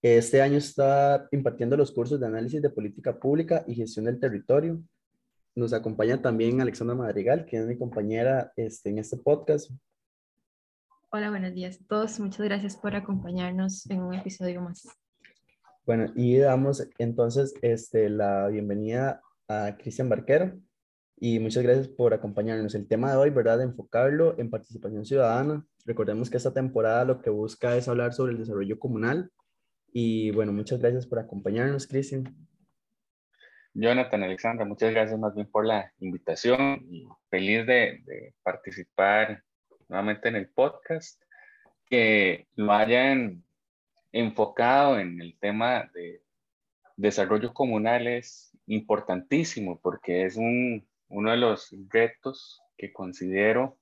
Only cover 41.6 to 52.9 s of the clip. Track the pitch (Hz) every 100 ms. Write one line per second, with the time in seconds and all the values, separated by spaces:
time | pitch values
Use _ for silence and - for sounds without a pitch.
41.6 | _ _ _ 123 110 107 95 85 _ -
42.6 | 104 104 110 123 135 135 113 87 _ _
43.6 | _ _ _ _ _ 117 113 110 107 -
44.6 | 120 139 143 120 90 87 85 _ 101 104
45.6 | 120 123 - 87 85 - _ _ _ _
46.6 | _ _ _ - 104 98 95 107 117 -
47.6 | 131 110 110 120 120 120 - - _ _
48.6 | - 107 - 104 - 90 - 143 160 -
49.6 | 95 85 90 90 - 90 92 113 113 123
50.6 | 123 113 _ _ _ 101 107 120 120 101
51.6 | - 98 95 113 117 - 135 135 - -
52.6 | _ - 98